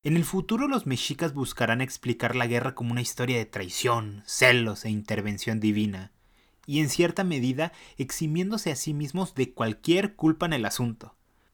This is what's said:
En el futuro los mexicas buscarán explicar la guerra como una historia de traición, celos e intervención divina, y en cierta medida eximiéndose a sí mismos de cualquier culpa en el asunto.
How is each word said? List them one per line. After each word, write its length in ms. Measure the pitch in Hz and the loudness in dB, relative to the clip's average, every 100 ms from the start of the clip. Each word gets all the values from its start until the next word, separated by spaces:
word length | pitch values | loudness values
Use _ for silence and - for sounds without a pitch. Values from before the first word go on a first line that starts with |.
En 140 | 151 170 | 4 2
el 60 | |
futuro 440 | 165 190 - 226 285 | 2 -2 0 0 2
los 180 | 262 | 0
mexicas 480 | 139 123 - 135 165 | 0 -2 -2 -2 -4
buscarán 480 | 139 127 - 113 117 | -2 -4 0 2 2
explicar 540 | 131 - 123 117 117 | -2 -4 -4 -2 -2
la 100 | 123 | 0
guerra 300 | 120 117 127 | 0 0 -2
como 160 | - 117 | -4 -4
una 100 | 120 | -2
historia 380 | 117 - 123 123 | -4 -4 -2 0
de 80 | 107 | -2
traición, 720 | 101 92 - 123 117 107 104 - | -6 -6 -2 0 0 -2 -10 -8
celos 580 | - 127 123 113 101 | 6 8 8 2 -2
e 60 | 113 | -4
intervención 680 | 107 104 107 104 101 - 110 | -4 -2 -4 -2 -4 -2 2
divina, 520 | 107 104 107 95 95 _ _ _ _ _ - | 2 2 0 -2 -12 _ _ _ _ _ -4
y 140 | 143 | 0
en 80 | 147 | 2
cierta 340 | - 170 175 | 2 2 2
medida 480 | 185 143 127 131 165 - - - | -2 0 0 0 -4 -6 -20 -8
eximiéndose 760 | 131 - 156 160 185 220 - | -6 -2 0 0 0 -2 -2
a 40 | |
sí 180 | 147 - | -4 -4
mismos 400 | 147 143 180 180 | -4 -4 -4 -4
de 220 | - 127 | -2 -2
cualquier 600 | - 113 107 - 180 208 | 0 -2 0 2 2 2
culpa 300 | - 156 160 | 2 2 2
en 80 | 175 | 0
el 120 | 143 | 0
asunto. 500 | 104 - 120 113 - _ _ _ _ | 0 -2 -4 -4 -16 _ _ _ _